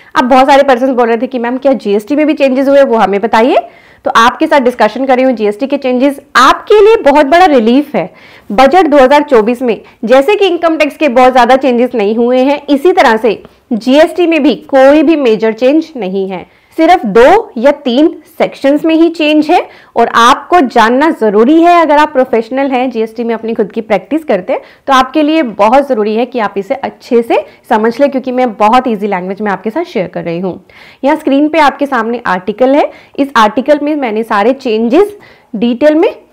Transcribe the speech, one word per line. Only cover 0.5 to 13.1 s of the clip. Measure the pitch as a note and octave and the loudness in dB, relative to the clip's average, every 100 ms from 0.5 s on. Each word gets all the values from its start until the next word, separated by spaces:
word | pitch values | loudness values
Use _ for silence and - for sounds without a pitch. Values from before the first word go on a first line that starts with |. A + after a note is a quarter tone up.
| C#4 | 4
पर्सन्स | C#4 A#3+ C4 | 2 0 -2
बोल | B3 A#3 | -2 -2
रहे | A#3 | -2
थे | B3+ | -4
कि | B3+ | -6
"मैम, | A#3 B3+ | -6 -2
क्या | C4+ | -2
जीएसटी | A#3 G3+ G3+ G#3+ | -2 -2 -4 -2
में | D4 D4+ | -2 -2
भी | |
चेंजेस | D#4 C4+ B3+ C#4 | 0 0 0 2
हुए, | C#4 | 2
वो | C4 A3+ | 2 0
हमें | F#3+ G3 | -2 -2
बताइए।" | A3 A3 B3 A4+ E5+ - _ _ | 0 0 2 0 -4 -20 _ _
तो | - | -2
आपके | A3+ A#3 - D#4+ | 2 0 0 0
साथ | D4 | 0
डिस्कशन | B3 A#3+ A3 B3+ | 0 0 -2 -2
कर | C4+ | -2
रही | B3 | 0
हूँ। | C4 | 0
जीएसटी | A3+ G#3 G#3 C4+ | 0 -4 -4 -6
के | C#4 | -4
चेंजेस | C4 B3 C#4+ C#4 _ | -4 0 -2 -2 _
आपके | - C4+ E4+ - G#4+ | 0 2 0 0 4
लिए | G#4 | 4
बहुत | A4+ C#4 C#4+ | 4 2 2
बड़ा | C#4 E4+ | 2 2
रिलीफ | F#4 C4+ A3 B3+ C#4+ | 4 2 2 0 -2
है। | G3+ D#3+ - - - _ | -6 -6 -12 -20 -20 _
बजट | G#3 C4+ F4+ D#4 | 2 4 4 4
दो | C#4+ | 4
हज़ार | B3+ D4 | 4 2
चौबीस | D4 A#3+ G#3 B3 | 2 0 0 -4
में | B3+ G#3+ - _ | -4 -6 -10 _
जैसे | G#3+ C4 C#4 | 0 2 2
कि | G#4 | 0
इनकम | G4 F4 E4+ D#4+ | 0 0 -2 -2
टैक्स | D4 C#4+ | -4 -2
के | D4+ | 0
बहुत | A#3 B3+ | 2 4
ज़्यादा | C4 B3 | 4 2
चेंजेस | C4 C4+ A#3+ B3 | 2 2 0 -2
नहीं | B3 G3+ | -2 -2
हुए | A3+ A#3+ B3+ | -2 0 0
हैं, | C4 C#4+ - | 0 -2 -2
इसी | C#4+ F4 | 0 2
तरह | F4 C#4 | 2 2